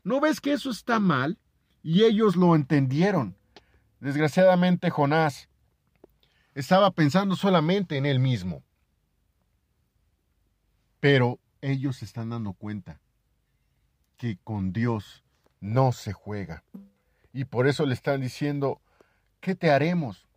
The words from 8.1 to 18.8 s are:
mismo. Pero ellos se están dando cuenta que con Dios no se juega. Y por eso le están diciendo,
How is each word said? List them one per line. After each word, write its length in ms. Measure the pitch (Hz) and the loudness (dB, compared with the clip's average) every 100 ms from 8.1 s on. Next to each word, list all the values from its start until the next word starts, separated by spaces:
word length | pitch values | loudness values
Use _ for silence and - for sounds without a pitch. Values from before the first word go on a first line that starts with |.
| 131 | 0
mismo. 460 | 131 117 90 73 _ _ _ _ _ _ _ _ _ _ _ _ _ _ _ _ _ _ _ _ _ _ _ - | 0 -2 -4 -10 _ _ _ _ _ _ _ _ _ _ _ _ _ _ _ _ _ _ _ _ _ _ _ -2
Pero 400 | 143 135 120 - _ - | 2 4 2 -2 _ -12
ellos 380 | 139 135 139 127 | -6 -4 -4 -8
se 60 | 104 | -12
están 240 | 117 113 | -10 -8
dando 240 | 117 104 | -8 -10
cuenta 460 | 92 107 104 87 76 _ _ _ _ _ _ _ _ _ _ _ - | -10 -10 -12 -12 -20 _ _ _ _ _ _ _ _ _ _ _ -12
que 200 | 120 92 | -10 -10
con 300 | - 104 95 | -10 -6 -6
Dios 500 | 92 120 110 - - _ _ _ - | -2 -2 -4 -8 -20 _ _ _ -16
no 320 | 98 120 131 | -4 0 0
se 200 | 120 110 | -2 -10
juega. 520 | 92 101 104 87 80 _ 196 - _ _ _ _ | -12 -10 -10 -10 -14 _ -20 -20 _ _ _ _
Y 120 | 127 | -12
por 240 | 131 117 131 | -8 -2 0
eso 180 | 143 143 | 0 -2
le 80 | |
están 260 | 123 - 139 | -2 -4 -4
diciendo, 600 | 127 - 147 143 139 - | -6 -6 -6 -4 -4 -6